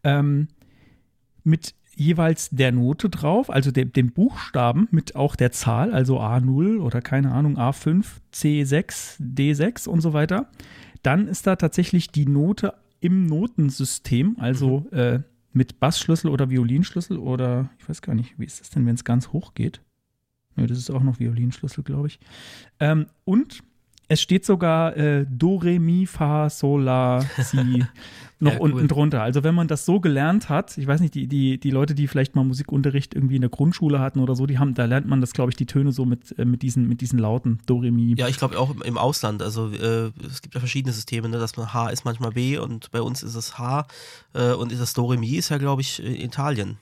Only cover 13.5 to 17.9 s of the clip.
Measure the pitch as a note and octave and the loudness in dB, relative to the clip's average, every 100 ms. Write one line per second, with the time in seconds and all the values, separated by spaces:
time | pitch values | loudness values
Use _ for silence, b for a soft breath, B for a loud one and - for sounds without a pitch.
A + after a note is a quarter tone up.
13.5 | - D3 - C3+ - - A#2+ F3 A#3 A#2+ | 0 0 0 -6 -6 0 2 2 0 -2
14.5 | B2+ C3+ C3+ D3+ - B2 B2 - _ _ | 0 2 0 -2 0 0 0 -4 _ _
15.5 | C3 C3 - C#3 - - E3 E3 C#3 C3 | 0 0 2 0 0 0 0 0 0 0
16.5 | B2+ A#2 C3+ F#3 F3+ E3+ F3+ - B2+ B2+ | 2 2 0 0 -4 -6 -6 -4 -2 -2
17.5 | B2 C3 _ - | -2 -4 _ -12